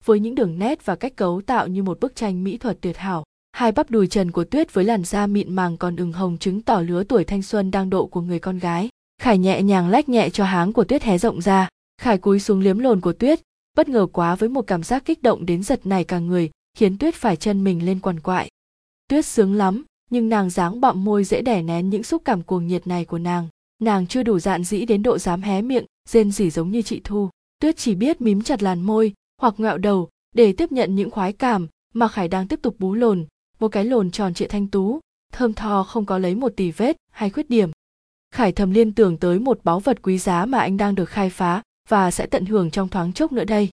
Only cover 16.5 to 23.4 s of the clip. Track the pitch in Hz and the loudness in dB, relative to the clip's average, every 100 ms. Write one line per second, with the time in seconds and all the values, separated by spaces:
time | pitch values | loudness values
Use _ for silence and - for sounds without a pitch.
16.5 | _ _ - 202 196 302 330 233 165 220 | _ _ 0 2 2 -2 0 -2 0 0
17.5 | 202 196 170 170 190 190 165 185 185 - | 0 0 0 -2 -2 -4 -6 -4 -4 -4
18.5 | _ _ _ _ _ _ 285 302 - 196 | _ _ _ _ _ _ -2 0 2 2
19.5 | 208 190 208 311 _ _ 240 226 220 185 | 2 0 -2 -10 _ _ -2 2 2 0
20.5 | 180 175 233 262 185 196 208 196 - 247 | 0 -4 2 0 2 0 2 2 0 0
21.5 | 208 165 170 185 196 233 330 - 202 170 | 0 0 -2 -2 -2 -2 -4 -2 -2 -2
22.5 | 185 170 180 180 180 170 170 170 175 | -4 -2 -4 -2 -4 -4 -4 -2 -4